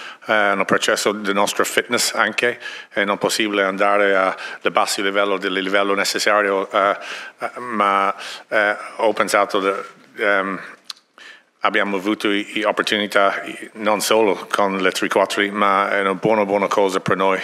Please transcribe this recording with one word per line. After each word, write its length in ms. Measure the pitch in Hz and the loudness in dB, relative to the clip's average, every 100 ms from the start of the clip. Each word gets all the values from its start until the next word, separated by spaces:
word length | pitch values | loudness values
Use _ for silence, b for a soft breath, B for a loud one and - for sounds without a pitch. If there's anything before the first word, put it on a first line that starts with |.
| B B - | B B -2
eh, 240 | 107 101 | 2 2
un 140 | 98 95 | 0 0
processo 460 | 98 - 107 110 | 0 2 0 0
del 220 | 104 101 | -2 -2
nostro 320 | 101 101 - - | 0 0 0 0
fitness 480 | - - 120 - | 0 0 -2 -2
anche, 460 | 117 107 - 120 117 B B B | 0 -2 0 -2 -4 B B B
è 140 | 110 | -4
non 140 | 101 98 | -2 0
possibile 460 | 98 - 107 101 | -2 0 0 0
andare 520 | 95 95 101 101 101 95 | 0 2 2 4 4 4
a, 200 | 95 - B B | 2 -2 B B
al 100 | 98 | 0
basso 300 | 95 98 - | 0 0 0
livello 360 | 98 98 101 95 | 0 0 0 0
del 160 | 98 | -2
livello 420 | 95 95 101 101 98 | -2 0 2 2 0
necessario, 760 | 95 98 107 104 101 98 95 | 0 0 2 2 2 0 0
eh, 280 | 107 98 92 B B B - | 2 2 0 B B B -12
eh, 200 | 117 123 | -12 -10
ma, 540 | 123 107 101 98 98 - B B - | -6 0 2 4 0 -2 B B -2
eh, 300 | 110 104 104 - - | 0 2 0 -6 0
ho 140 | 110 | 0
pensato 460 | 104 98 104 98 101 | 2 2 2 2 0
che, 640 | 98 98 - - - - | 0 -2 -8 -18 -18 -4
ehm, 360 | 104 98 95 92 B - - - _ - B B B - 101 | 0 2 0 -6 B -20 -18 -18 _ -20 B B B -2 0
abbiamo 320 | 104 101 98 | 0 0 -2
avuto 320 | 98 107 107 | -2 -2 0
i, 280 | 101 - 107 | -2 -2 -2
i 60 | |
opportunità 800 | 104 104 92 107 104 104 98 - | -2 0 0 -2 0 2 2 0
i, 260 | - - 110 | -8 -12 -14
non 280 | 110 107 101 | -4 0 0
solo 460 | - 110 107 87 - | 2 4 4 0 -4
con 280 | - 101 95 | 0 0 0
le 140 | 92 | -2
tre 160 | - 98 | -2 0
quattro, 360 | 107 98 - 101 | 2 2 0 -2
ma 380 | 101 101 98 101 | 0 2 2 2
è 120 | 101 | 0
una 140 | 98 92 | 0 0
buona, 300 | 107 110 101 | 2 2 2
buona 220 | 101 95 | 0 0
cosa 320 | 107 98 95 | 2 2 0
per 160 | - 95 | 0 2
noi, 220 | 95 92 | 2 0